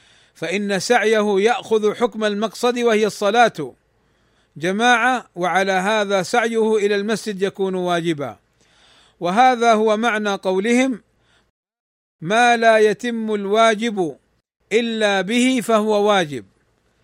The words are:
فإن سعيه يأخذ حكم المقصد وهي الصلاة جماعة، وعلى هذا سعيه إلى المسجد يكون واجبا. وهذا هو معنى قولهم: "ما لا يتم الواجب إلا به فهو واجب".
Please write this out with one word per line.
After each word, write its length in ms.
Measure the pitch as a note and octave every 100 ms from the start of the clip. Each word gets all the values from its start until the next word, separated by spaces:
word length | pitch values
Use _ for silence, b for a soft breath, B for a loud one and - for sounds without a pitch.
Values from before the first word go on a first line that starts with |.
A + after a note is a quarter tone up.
| b b b
فإن 440 | _ E3 F#3+ G3+ G3
سعيه 600 | - A#3+ G#3+ A3 G#3 G3
يأخذ 540 | G#3+ G#3 - A3 G#3
حكم 300 | - A3+ G#3+
المقصد 540 | G#3+ G3+ G#3+ - B3 B3
وهي 280 | A#3+ G#3+ G#3+
الصلاة 680 | - G3+ A#3 A3+ - C3+ - _ _ _ _ _ _ _ -
جماعة، 720 | E3+ G3+ A#3+ A#3+ A#3+ B3 -
وعلى 380 | F3 F3 F3 G3
هذا 500 | F#3+ F#3+ A3 G3+ G3
سعيه 540 | F3 A#3+ A3+ A3+ A3 A3
إلى 180 | G3+
المسجد 480 | G#3 G3+ G#3+ A3 F#3+
يكون 320 | F#3+ - G3
واجبا. 640 | F#3+ F3+ F3 E3+ D3+ C3 G2+ _ _ b b b b b _
وهذا 520 | E3+ G3 C4 A#3+ A#3
هو 240 | G#3+ A3 G#3+
معنى 380 | A#3+ G#3+ G#3
قولهم: 680 | G3 F#3+ F#3+ G#3+ A#3+ C4 G#3+ - _ _ _ _ _ _ _ _ _ _ _
"ما 360 | D#3+ A3 A#3+ A#3
لا 220 | A3+ A3
يتم 560 | G#3+ G3+ A#3+ A3+ A3
الواجب 840 | G#3 G3 G#3+ A3+ G#3+ A#3 G3+ E3 B2+ _ _ _ _ _
إلا 480 | G#3+ A#3 A3+ G#3 G3
به 400 | F#3 A#3+ B3 C4
فهو 440 | G3+ A3+ G#3+ G#3 G#3
واجب". 360 | G3+ D#3+ C3 G2 _ _ _ _ _